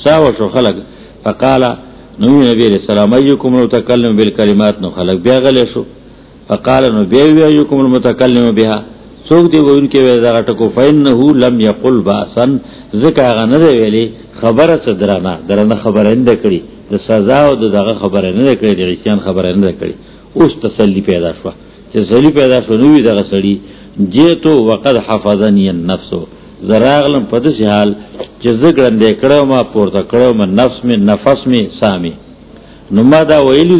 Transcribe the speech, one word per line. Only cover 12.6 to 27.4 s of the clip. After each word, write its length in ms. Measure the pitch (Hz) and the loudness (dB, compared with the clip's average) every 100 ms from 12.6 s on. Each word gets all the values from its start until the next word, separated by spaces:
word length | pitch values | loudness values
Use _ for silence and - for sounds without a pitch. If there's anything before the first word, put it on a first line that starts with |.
| - - - 104 | -6 -20 -10 -2
ځکه 180 | 151 - 127 | 0 2 0
هغه 160 | 110 113 | 0 0
نه 60 | 143 | 2
دی 140 | 165 120 | 2 2
ویلي 240 | 110 110 113 - - - | 0 0 -4 -8 -20 -6
خبره 360 | 113 117 165 160 | -2 2 2 0
څه 60 | - 95 | -2 -2
درنه، 320 | 101 92 92 80 80 | -2 -2 -4 -8 -4
درنه 280 | 101 107 110 | -2 0 -2
خبره 260 | 113 104 104 | -2 0 0
نه 100 | 117 123 | 0 0
ده 60 | 110 | 0
کړې، 180 | 104 85 - - - | 0 -4 -6 -20 -10
د 40 | 104 - | -8 -2
سزا 340 | 110 101 139 147 | -2 2 2 2
او 60 | 123 | 0
د 20 | 110 101 | -2 -2
دغه 180 | 101 104 | -2 -4
خبره 260 | 98 101 92 95 | -4 -2 -2 -2
نه 60 | 135 | 0
ده 60 | |
کړې، 180 | 117 107 92 | 0 -2 -2
د 20 | 90 | -4
عصیان 260 | 87 113 104 95 | -6 -4 -4 -4
خبره 220 | 92 92 92 | -4 -2 0
نه 60 | 95 | -2
ده 60 | 82 | -4
کړې. 140 | - - - - - - | -10 -12 -20 -20 -8 0
اوس 160 | 165 - | 0 0
تسلی 400 | 113 - 104 95 98 | -8 -2 -2 0 -2
پیدا 200 | 87 85 78 | -2 -4 -8
شوه. 140 | 92 - - - - | -12 -14 -20 -20 -10
چې 60 | - | -6
تسلی 280 | 95 117 151 | 0 2 2
پیدا 280 | 143 131 127 | 2 2 0
شوه، 120 | 110 110 | 0 0
نو 100 | 143 | 4
وی 100 | 151 | 4
دغه 200 | 113 104 - | 2 0 -2
سړي، 220 | 98 101 98 - - - - 98 | -2 -2 -4 -8 -20 -14 -6 -2
جئت 320 | 110 165 170 156 | 2 2 2 0
وقد 500 | 147 110 104 143 117 104 | 0 0 0 0 -2 -2
حفظني 600 | 107 104 101 107 101 95 | -4 -2 0 2 0 0
النفس، 400 | 87 85 92 - 90 82 - - - 95 | -4 -6 -6 -6 -12 -12 -18 -20 -12 -2
زه 80 | 107 | 0
راغلم 460 | 123 147 139 139 104 | 2 2 0 -2 -2
په 60 | 113 | -2